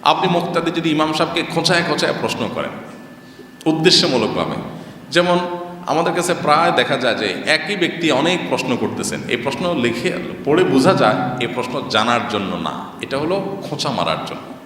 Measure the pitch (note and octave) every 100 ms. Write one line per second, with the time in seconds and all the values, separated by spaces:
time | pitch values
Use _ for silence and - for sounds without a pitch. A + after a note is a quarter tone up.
0 | D3 D#3 F3+ F3 E3+ E3 E3 E3 E3 D3+
1 | D#3 D3+ D#3+ F3 D3+ E3 D#3+ F3 E3 D3
2 | E3 - A2+ - G#2+ D#2+ C#2 - - -
3 | - - - - - - E3 D#3 E3 -
4 | F3+ B2+ G#2 F2+ D#2+ - - - - -
5 | - E3+ F3+ F3 F3 - - - - D3
6 | F3 F3 F3 E3+ D3 D3+ E3+ D#3+ A#2+ C3+
7 | B2 G2+ G#2 F2+ F#2 D3+ D#3 G3+ E3 -
8 | E3 C3 D#3+ F3+ - C3 B2+ B2 G2+ -
9 | - D#2 - A#2 C3 - F3+ E3+ A#2+ A#2
10 | F3+ F3 - - - D#3+ F#3 C3+ D#3 F#3+
11 | A2+ A2 - - A#2 B2 A2+ - - G#2+
12 | A2 A#2+ A2 A2 F#2+ F2 D#2+ C2 - -
13 | - C3+ D#3 G3 F#3+ - C#3+ C#3+ D3+ A2+
14 | D#2+ D#2 - - - -